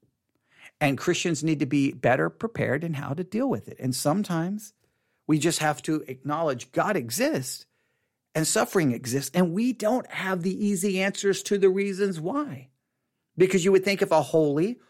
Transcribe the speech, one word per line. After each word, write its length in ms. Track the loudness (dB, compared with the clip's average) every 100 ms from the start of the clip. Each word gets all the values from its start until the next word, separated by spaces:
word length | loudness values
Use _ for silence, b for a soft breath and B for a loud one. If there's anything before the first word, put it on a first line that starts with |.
| _ _ _ _ b b b b
and 160 | 0 0
Christians 440 | -2 -2 -2 -2
need 180 | -2 -2
to 60 | 0
be 280 | 0 0
better 360 | 0 2 2 0
prepared 540 | -4 -8 -4 -2 -2
in 120 | -4 -6
how 180 | -6
to 100 | -8
deal 240 | -6 -4 -2
with 220 | -4 -8
it. 80 | -8
And 160 | -6 -2
sometimes 800 | 0 0 -2 -2 -4 -6 -12 _ _ _ _ _ 0
we 140 | 2
just 200 | 2 0
have 220 | 0 -2
to 200 | -2 -4 -6
acknowledge 640 | -10 -6 -2 -2 -2 -4
God 240 | -2 0 0
exists 680 | -2 -2 0 -2 -4 -10 -16 _ _ _ _ _ _ -2
and 100 | 0
suffering 460 | 0 2 2 2
exists, 400 | 0 -2 -4 0
and 200 | 2 2
we 180 | 2 -2
don't 380 | 0 0 0 -2
have 320 | -6 -4 -2
the 220 | -2 -2 0
easy 360 | 0 0 0
answers 400 | -2 0 -2 0
to 140 | 0 4
the 120 | 4
reasons 500 | 4 0 -2 -2 -2
why. 480 | -4 -4 -6 -10 -16 _ _ _ _ _ _ 2
Because 260 | 4 4
you 80 | 4
would 140 | 4 4
think 160 | 0
if 100 | 4
a 100 | 2
holy, 580 | 4 2 4 2 0 -4